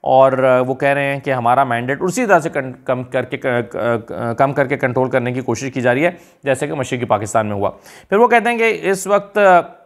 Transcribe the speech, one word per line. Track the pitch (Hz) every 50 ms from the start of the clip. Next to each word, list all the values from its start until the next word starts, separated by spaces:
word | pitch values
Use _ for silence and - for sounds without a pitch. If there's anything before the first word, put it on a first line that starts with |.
| -
और, | 143 131 131 135 135 131 131 131
अ, | 131 127 127
वो | 127 127 123
कह | 123 147 139
रहे | 139 143 139
हैं | 139 139 139
कि | 131 143
हमारा | 135 127 117 117 123 135 139
मैंडेट | 127 117 117 120 123 139 143
उसी | 175 185 180 254 247
तरह | 202 196 165
से | 143 165
कं-, | 165 151 131 131 123 - _
कम | - 127 127
करके, | 123 123 - 131 120 120 -
क-, | 131 131
क-, | 135 123 120 113 - -
क-, | - 104 117 117 113 107 - 85 82 120 117 113 -
कम | 139 135
करके | 131 147 139 127 143
कंट्रोल | 131 - 123 120 127 127 123
करने | 127 131 120 123
की | 123 131
कोशिश | 127 - 117 110 139 135
की | 123 135
जा | 120 127
रही | 120 135
है | 160 175 - - - _ _ _ -
जैसे | 139 131 - 151
कि | 147 160
मशरक़ी | 147 127 - 135 123 117
पाकिस्तान | 101 117 101 110 104 - 113 110
में | 104 104
हुआ। | 98 101 95 - - _ - - - - _
फिर | 196 208
वो | 240 226
कहते | 233 233 202 240
हैं | 240 226
कि | 226 226
इस | 208 165 160 180 196 185 -
वक्त | 190 202 202 202 - - 208 202 190 180 175 165 185 - _ _